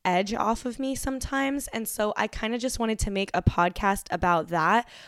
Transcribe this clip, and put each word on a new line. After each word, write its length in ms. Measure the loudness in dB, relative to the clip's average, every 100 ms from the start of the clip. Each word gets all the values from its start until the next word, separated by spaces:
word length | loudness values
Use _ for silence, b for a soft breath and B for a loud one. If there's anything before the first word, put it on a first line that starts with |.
edge 300 | 2 2 2
off 320 | 0 0 0
of 140 | -4 -4
me 160 | -4
sometimes. 760 | -2 -4 -4 -4 -2 0 -2 -4
And 120 | -6 -6
so 280 | -2 -2 0
I 120 | -2
kinda 280 | -2 -4 -2
just 220 | -2 -2
wanted 200 | -2 0
to 100 | 0
make 200 | -2 0
a 80 | 2
podcast 640 | 2 4 0 2 0 0 -2
about 380 | -2 2 2 2
that, 400 | 2 4 4 0 B